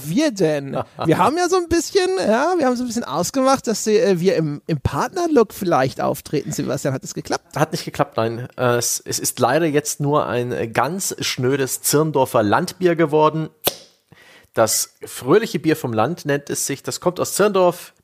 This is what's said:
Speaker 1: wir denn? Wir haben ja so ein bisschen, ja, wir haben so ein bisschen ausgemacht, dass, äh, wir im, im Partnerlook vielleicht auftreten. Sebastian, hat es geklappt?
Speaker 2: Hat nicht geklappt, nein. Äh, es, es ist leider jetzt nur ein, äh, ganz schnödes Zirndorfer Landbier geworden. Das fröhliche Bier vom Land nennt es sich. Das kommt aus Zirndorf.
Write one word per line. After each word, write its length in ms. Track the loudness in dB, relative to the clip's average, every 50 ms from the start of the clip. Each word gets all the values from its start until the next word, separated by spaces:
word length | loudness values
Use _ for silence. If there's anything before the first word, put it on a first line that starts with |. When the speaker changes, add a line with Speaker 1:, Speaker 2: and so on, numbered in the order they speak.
| -2
Speaker 1:
wir 280 | -2 0 2 2 2
denn? 460 | 2 2 0 2 2 0 -4 -4 -4 -6 -6 -6 -8 -4 0
Wir 120 | 0 2 4
haben 200 | 2 2 2 2
ja 100 | 0 2
so 80 | 2
ein 140 | 0 0 0
bisschen, 400 | 0 -2 0 0 0 0 2 2 0 0
ja, 340 | 2 2 2 2 2 2 2 2
wir 80 | 2
haben 100 | 0 0
so 80 | 0 -4
ein 40 | -4
bisschen 180 | -6 -6 -6
ausgemacht, 600 | -4 -2 -2 -2 -2 -2 0 2 2 2 2 0
dass, 220 | -2 -4 -2 0 2
äh, 320 | 2 4 4 4 2 2
wir 160 | 2 2 2
im, 260 | 2 0 -2 -4 -6 -4 -4
im 140 | -4 -2
Partnerlook 720 | -2 -2 -2 -2 -2 -2 -2 -2 0 2 4 4 4 2 0
vielleicht 480 | -4 -2 2 2 2 2 0 -2 -2
auftreten. 500 | -2 -2 -2 -4 -6 -4 -4 -4 -4 -4
Sebastian, 420 | -6 -4 -4 -4 -4 -2 -2 -4 -4
hat 120 | -4 -6
es 80 | -10 -10
geklappt? 420 | -10 -6 -6 -6 -6 -6 _ -4
Speaker 2:
Hat 160 | -2 -2 -2
nicht 140 | -2 -6 -8
geklappt, 320 | -6 -4 -2 -4 -2 -2 -2
nein. 320 | -2 -2 -2 -6 -10 -10 -6 -2
Äh, 180 | 0 2 2
es, 240 | 2 0 -2 -4 -4 -4
es 140 | -6 -6 -4
ist 200 | -4 -4 -2 0
leider 280 | 0 2 2 2 2 2
jetzt 340 | 2 0 0 -2 -4 -4
nur 260 | -2 0 2 2 0 0
ein, 240 | -2 -2 -2 -2
äh, 160 | -4 -4 -4 -2
ganz 480 | 0 0 0 0 -2 -4 -6 -6 -6 -6
schnödes 600 | -6 -4 -2 0 0 0 2 0 0 -2 -4 -4
Zirndorfer 640 | -2 2 2 2 2 2 2 2 2 2 2 2 4
Landbier 540 | 4 4 2 2 -2 -4 0 0 2 2 2
geworden. 500 | 2 2 4 4 4 4 2 0 -4 -6 -8 _ -8 -8 -8 -8 -14 -20 _ _ _ _ _ -20 -20 -20 -20 -20 -20 _ _
Das 400 | 2 2 2 2 -2 -4 -6 _ _ -18
fröhliche 540 | -16 -14 -6 0 2 4 4 2 0 -2 -2
Bier 160 | 0 0 0
vom 160 | 0 0 -2 0
Land 320 | 0 0 0 0 -4 -2
nennt 240 | -2 -2 -2 -2 -4
es 160 | -6 -4 -4
sich. 160 | -4 -6 -6 -6
Das 160 | -8 -8 -2
kommt 200 | -2 -2 0 0
aus 140 | -2 -2 0
Zirndorf. 600 | 2 2 2 4 4 4 4 2 0 -6 -18 -20 _